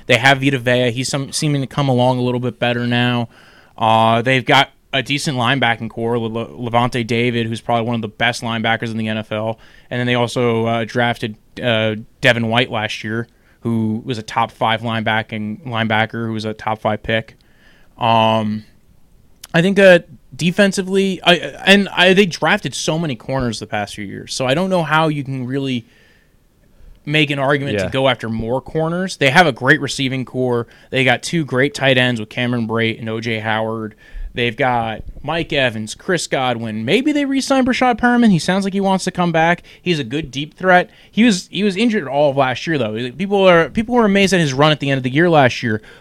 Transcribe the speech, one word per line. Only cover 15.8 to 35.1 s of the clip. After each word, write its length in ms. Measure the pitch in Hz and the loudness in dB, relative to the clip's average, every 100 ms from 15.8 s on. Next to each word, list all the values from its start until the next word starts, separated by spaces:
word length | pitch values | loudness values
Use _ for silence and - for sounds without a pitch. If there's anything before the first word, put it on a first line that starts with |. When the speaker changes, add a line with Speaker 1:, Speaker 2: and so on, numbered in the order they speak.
| 110 107 110 113 113 | 0 2 0 -2 -4
Speaker 1:
who 60 | |
was 140 | 110 110 | -4 -6
a 80 | |
top 240 | 107 - 110 | -6 -6 -4
five 240 | 110 107 | -2 -4
pick. 340 | - 113 - - _ _ _ _ - - | -2 -4 -4 -14 _ _ _ _ -20 -4
Um, 680 | 120 113 110 110 107 107 107 _ _ _ _ _ _ _ - | 2 4 4 2 -2 -6 -10 _ _ _ _ _ _ _ -4
I 80 | 165 | 0
think, 180 | 180 196 | 2 6
uh, 200 | 196 175 - 131 - | 8 8 4 -12 -20
defensively, 840 | 131 165 175 202 190 185 196 196 185 | -4 -2 2 2 2 -2 0 0 0
I, 120 | - 175 139 - - | 2 2 0 -4 4
and 220 | 196 190 | 4 4
I, 240 | 165 180 | 2 4
they 100 | 190 208 | 6 4
drafted 480 | - 156 202 175 | 0 0 0 -2
so 240 | - - 160 | -6 -4 -4
many 180 | 170 120 | -4 -6
corners 420 | - 135 120 107 | -6 -4 -4 -6
the 80 | 107 | -6
past 300 | 107 101 - | -6 -6 -8
few 80 | |
years, 280 | 101 104 107 | -12 -12 -10
so 140 | - 127 | -4 -2
I 80 | |
don't 160 | 143 190 | 0 0
know 120 | 185 | 0
how 260 | 151 156 160 | 0 2 2
you 160 | 147 | -2
can 200 | 135 135 123 | -6 -8 -6
really 380 | 135 139 127 - _ _ _ _ _ _ _ _ _ - - - | -4 -4 -4 -6 _ _ _ _ _ _ _ _ _ -20 -14 -2
make 240 | 156 151 | 0 0
an 80 | 143 | 0
argument 400 | 135 147 139 104 | 0 0 0 -2
to 60 | |
Speaker 2:
Yeah. 60 | 92 | -2
Speaker 1:
go 180 | 131 135 | 0 0
after 200 | 123 113 | 0 -4
more 320 | 113 113 131 | -4 -4 -4
corners. 560 | - 160 160 175 185 - | -4 -4 -4 -4 -6 0
They 120 | 139 | 2
have 160 | 151 175 | 4 4
a 60 | |
great 280 | 120 127 151 | 2 2 2
receiving 440 | 135 - 135 131 | 0 -4 -4 -4
core. 420 | 123 127 127 120 113 - - | -6 -4 -2 -2 -4 -12 -6
They 140 | 131 | 0
got 180 | 131 120 | 2 0
two 220 | - 170 | -2 -4
great 300 | 139 127 143 | -2 0 0
tight 240 | 143 139 127 | 0 2 2
ends 200 | 127 120 | 2 0
with 100 | 107 | -6
Cameron 360 | - 123 123 110 | -4 -4 -2 -2
Brate 320 | 113 113 107 | -2 -2 -4
and 100 | 113 | -6
O 120 | 110 | -6
J 200 | 113 110 | -6 -4
Howard. 540 | 110 107 113 113 110 - - - - | -2 -2 -2 -6 -8 -12 -16 -12 -10
They've 240 | 123 120 110 | -4 -4 -2
got 480 | 131 123 113 110 - | 0 0 -2 -6 -12